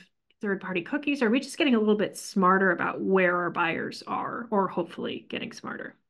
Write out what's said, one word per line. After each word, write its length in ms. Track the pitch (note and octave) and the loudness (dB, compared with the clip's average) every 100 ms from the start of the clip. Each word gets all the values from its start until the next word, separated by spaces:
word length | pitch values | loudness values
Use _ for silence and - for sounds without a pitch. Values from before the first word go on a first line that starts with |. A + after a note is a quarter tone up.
| - _ _ - | -18 _ _ -8
third-party 420 | G#3 F3+ F#3 G3+ | -4 -4 -4 -6
cookies? 400 | - C#4+ D4 C#4 | -4 -4 -2 0
Are 80 | A3 | 2
we 100 | C4 | 2
just 180 | C#4 - | 0 0
getting 160 | D4+ | 2
a 60 | A3+ | 4
little 160 | G#3+ G#3 | 4 2
bit 200 | F3+ - | 2 -4
smarter 540 | - G3 F3+ F#3+ F#3+ | -4 2 6 6 4
about 300 | E3+ E3 - | 2 -2 -2
where 360 | G3 F#3+ F3+ F3 | 2 4 4 2
our 140 | F3 | 0
buyers 540 | F3 E3 - - - - | -2 -2 -2 -6 -8 -6
are, 400 | - - A#3+ A#3 | -6 -6 -8 -2
or 160 | G3+ F#3 | 0 0
hopefully 580 | - E3+ - - - - | -2 -6 -6 -8 -8 -8
getting 220 | - - | -8 -8
smarter? 460 | - - - - - | -12 -12 -10 -12 -16